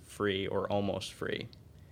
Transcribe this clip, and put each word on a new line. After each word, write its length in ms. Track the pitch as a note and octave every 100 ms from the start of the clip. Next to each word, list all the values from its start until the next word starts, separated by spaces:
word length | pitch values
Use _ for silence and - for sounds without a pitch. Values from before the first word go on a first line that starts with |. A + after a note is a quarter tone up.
free 440 | - - G#2 F#2+ G2
or 180 | G2 F#2+
almost 440 | G2+ G2+ F#2+ -
free. 340 | - - - - - - - -